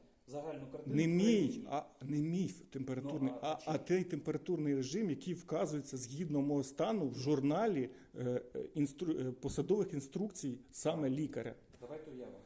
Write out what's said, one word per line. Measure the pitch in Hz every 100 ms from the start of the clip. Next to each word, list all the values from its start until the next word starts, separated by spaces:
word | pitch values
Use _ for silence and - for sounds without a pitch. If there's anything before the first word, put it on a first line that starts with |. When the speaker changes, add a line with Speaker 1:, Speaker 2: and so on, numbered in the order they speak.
| - _ -
Speaker 1:
загальну | 143 156 143 135
картину | 143 143 139
Speaker 2:
Не |
Speaker 1:
в | 165
Speaker 2:
мій, | 175
Speaker 1:
країні. | 214 214 147 - -
Speaker 2:
а | 143 - -
не | 135 147
мій | 156 175 170 - -
температурний, | 135 131 131 139 147 131
Speaker 1:
Ну, | -
а | 151
Speaker 2:
а, | 156 -
а | 151
Speaker 1:
чий? | -
Speaker 2:
той | 180
температурний | 175 151 156 151 - 170 151
режим, | 139 127 180 208
який | 139 180
вказується | 175 - 160 180 151 135 131
згідно | 113 139 175 143
мого | 143 143
стану | 135 - 175 220 139
в |
журналі, | 117 127 143 139 165 226 165 123 - - -
е, | 123 123 -
е, | 131 -
інстру-, | - 143 - 175 160 127
е, |
посадових | 123 139 - 135 208 190
інструкцій | 143 - - 208 - 143 120 -
саме | - 151 165 139
лікаря. | 135 151 123 117 107 - -
Speaker 1:
Давайте | 123 156 156
уявимо, | 127 110 98